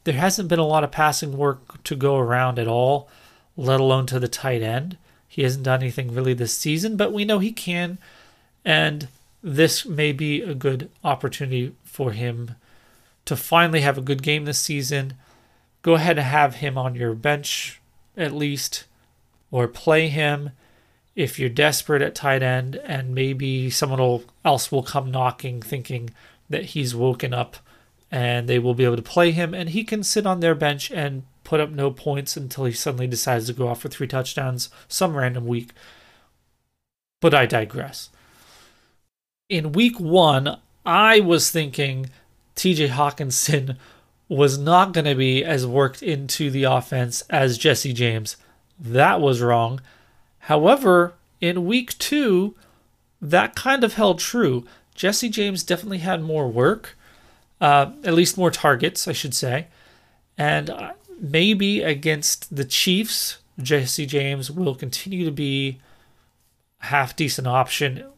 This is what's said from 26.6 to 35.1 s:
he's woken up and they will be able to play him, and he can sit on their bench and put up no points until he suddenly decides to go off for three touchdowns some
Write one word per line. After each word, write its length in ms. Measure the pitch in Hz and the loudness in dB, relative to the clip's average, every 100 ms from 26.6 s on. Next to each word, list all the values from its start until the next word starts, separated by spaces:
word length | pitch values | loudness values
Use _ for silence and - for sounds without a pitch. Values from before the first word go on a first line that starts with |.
| 185 | -6
he's 280 | 156 127 | -4 -4
woken 400 | 117 127 123 131 | 0 0 0 -4
up 240 | 123 123 - _ _ _ _ - | -4 -6 -10 _ _ _ _ -8
and 360 | 131 120 120 120 | -2 0 0 0
they 100 | 123 | 0
will 140 | 120 | 2
be 100 | 120 | 2
able 140 | 123 120 | 2 2
to 40 | |
play 300 | 113 180 175 | -2 2 4
him, 220 | 165 170 | 2 -2
and 160 | 185 170 | -4 -4
he 160 | 190 226 | -4 -4
can 180 | 214 | -4
sit 240 | 190 220 208 | -2 0 0
on 140 | 180 | 2
their 140 | 165 151 | 2 2
bench 360 | 147 143 - | 0 -2 -6
and 320 | 202 143 135 131 _ | -4 -4 -6 -12 _
put 180 | - 156 | -2 0
up 80 | 151 | 0
no 200 | 147 139 | 0 -2
points 460 | 127 151 139 139 156 | -2 -4 -4 -6 -8
until 300 | 131 - 131 | -8 -4 -4
he 80 | |
suddenly 340 | 117 151 123 127 | -2 -4 -2 -4
decides 400 | 113 135 120 113 | -2 0 -2 -2
to 60 | |
go 140 | 123 123 | -4 -4
off 140 | 120 | -4
for 80 | 135 | -8
three 180 | - 131 | -8 -4
touchdowns 600 | 135 127 - 131 127 - - - | -4 -4 -4 -4 -4 -8 -12 -8
some 280 | - 185 | -2 0